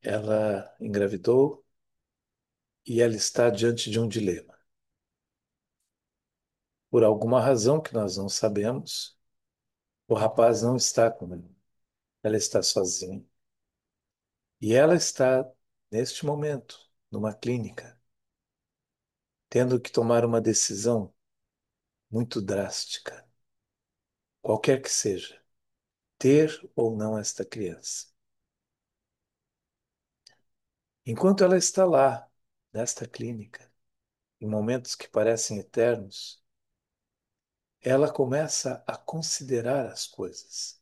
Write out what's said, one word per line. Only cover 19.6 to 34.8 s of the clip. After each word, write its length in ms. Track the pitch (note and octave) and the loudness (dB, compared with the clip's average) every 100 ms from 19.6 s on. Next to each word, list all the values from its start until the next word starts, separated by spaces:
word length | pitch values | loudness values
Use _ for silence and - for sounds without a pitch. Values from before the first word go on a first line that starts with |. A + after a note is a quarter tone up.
| B2+ B2+ | 0 0
que 120 | - | 0
tomar 320 | - A#2 A#2 | -2 2 2
uma 160 | A#2 A#2 | 4 2
decisão 760 | A2 G#2+ - G2 A2 A#2+ F#2+ _ _ _ _ _ _ _ _ _ _ | 0 0 -2 -2 -2 -2 -4 _ _ _ _ _ _ _ _ _ _
muito 320 | A2 A#2+ A#2 | -6 -4 -6
drástica, 840 | F#2+ G2+ G2 - - - - - _ _ _ _ _ _ _ _ _ _ _ _ | -4 -2 -2 -6 -10 -10 -12 -18 _ _ _ _ _ _ _ _ _ _ _ _
qualquer 420 | - A2 - C3 | -2 0 2 0
que 80 | - | 0
seja, 500 | - A2 F#2 - - _ _ _ _ _ _ _ _ | -2 -2 -4 -8 -18 _ _ _ _ _ _ _ _
ter 520 | B2+ C#3+ D#3 D#3 - - | 4 6 4 -2 -10 -2
ou 200 | A#2 A2 | -2 -2
não 220 | G#2+ A2 | -4 -4
esta 260 | G#2 - | -6 -8
criança. 600 | - A2+ F#2+ E2 - - - _ _ _ _ _ _ _ _ _ _ _ _ _ _ _ _ _ _ _ _ _ _ _ _ _ _ _ _ _ | -10 -8 -8 -8 -12 -12 -14 _ _ _ _ _ _ _ _ _ _ _ _ _ _ _ _ _ _ _ _ _ _ _ _ _ _ _ _ _
Enquanto 380 | - A#2 F#3 G3 | -10 0 2 4
ela 140 | F#3 F#3 | 4 4
está 280 | F3+ - | 2 2
lá, 460 | F#3+ D3 C3+ B2 - _ _ _ _ | 4 6 4 2 -12 _ _ _ _
nesta 360 | G#2+ A#2+ - A#2 | -6 -6 -6 -12
clínica, 600 | - A#2 A#2 G#2 - _ _ _ _ _ _ _ _ | -10 -10 -10 -14 -20 _ _ _ _ _ _ _ _
em 60 | G#2+ | -6
momentos 480 | G#2+ G#2+ B2+ | -4 -2 -4